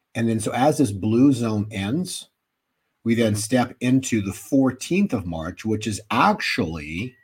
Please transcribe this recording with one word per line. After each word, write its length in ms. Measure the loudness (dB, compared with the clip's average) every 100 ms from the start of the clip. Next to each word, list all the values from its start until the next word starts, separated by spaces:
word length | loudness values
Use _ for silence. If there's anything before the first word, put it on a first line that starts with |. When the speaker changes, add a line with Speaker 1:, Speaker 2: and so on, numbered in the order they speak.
| _ -2
Speaker 1:
And 140 | 0
then, 100 | 0
so 120 | -2
as 240 | 2 2 4
this 140 | 2
blue 420 | 0 2 4 6
zone 340 | 4 0 -2 -2
ends, 600 | -4 -2 -2 -4 -8 -14 _ _ _ _ _ _ _
we 120 | 0 2
then 180 | 2
Speaker 2:
Mm-hmm. 60 | 0
Speaker 1:
step 360 | 0 0 0 -2
into 400 | 2 2 2 -2
the 100 | -2
fourteenth 800 | -6 0 2 2 0 -2 0 0
of 140 | -2 -4
March, 400 | -6 -8 -6 -4
which 200 | -2 -4
is 120 | -6 -4
actually, 1040 | 2 2 2 -2 -2 -2 -4 -8 -8 -8 -12